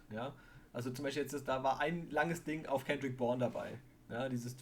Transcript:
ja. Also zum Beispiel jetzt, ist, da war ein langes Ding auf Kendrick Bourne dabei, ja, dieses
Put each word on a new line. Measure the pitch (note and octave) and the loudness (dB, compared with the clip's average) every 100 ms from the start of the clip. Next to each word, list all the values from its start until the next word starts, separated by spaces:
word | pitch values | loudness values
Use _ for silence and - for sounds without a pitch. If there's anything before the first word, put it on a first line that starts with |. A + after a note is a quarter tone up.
| - | -8
ja. | A2 C3 - - - - | -4 -4 -6 -16 -20 -10
Also | - B2 | -4 -4
zum | C3 C#3+ | -2 -2
Beispiel | C#3 | 0
jetzt, | C3 | 0
ist, | C#3+ C3+ | -2 0
da | C3 | 2
war | C3+ C3 | 4 4
ein | D3 F3 D3+ | 2 0 0
langes | D3 E3 E3+ | 2 2 2
Ding | - D#3 D#3 | -2 -4 0
auf | C3+ | 0
Kendrick | - C#3+ C3 A#2+ | 2 0 0 2
Bourne | A#2+ B2+ | 2 4
dabei, | A#2+ - G#2 A2 - - - | 2 0 -6 -8 -14 -20 -8
ja, | A#2 C3 | -2 -2
dieses | B2 A#2+ - | -2 -4 -10